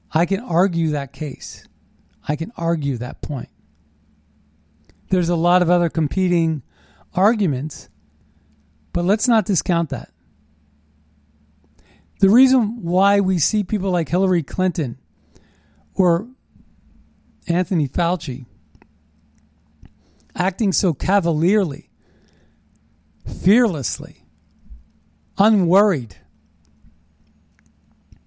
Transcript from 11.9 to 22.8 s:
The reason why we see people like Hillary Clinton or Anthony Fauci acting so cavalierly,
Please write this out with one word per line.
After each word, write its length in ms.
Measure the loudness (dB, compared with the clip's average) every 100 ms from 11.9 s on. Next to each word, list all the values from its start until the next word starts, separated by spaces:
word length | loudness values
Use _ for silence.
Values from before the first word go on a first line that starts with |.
| _ _ -8
The 100 | 0
reason 540 | 2 4 2 -2 -4
why 380 | -4 0 2 2
we 180 | 0 -2
see 240 | -2 -4
people 280 | -2 -4 -2
like 180 | -2 0
Hillary 340 | 0 2 0
Clinton 560 | -2 -2 -2 0 -4 -6 _ _ _ -20 _ _ _ _ _
or 340 | 2 2 2 -2 -16 _ -20 -20 _ -20 -20 -20 _ _ _ -2
Anthony 400 | 0 0 0 0
Fauci 580 | 0 0 -2 -6 -10 -12 -20 _ -20 _ _ _ _ _ _ _ _ _ _ -20 _ _ _ _
acting 380 | -4 -2 0 -2
so 200 | 0 0
cavalierly, 1000 | 0 0 2 2 0 2 2 0 -6 -14 _ _ _ _ _ _ _ _ _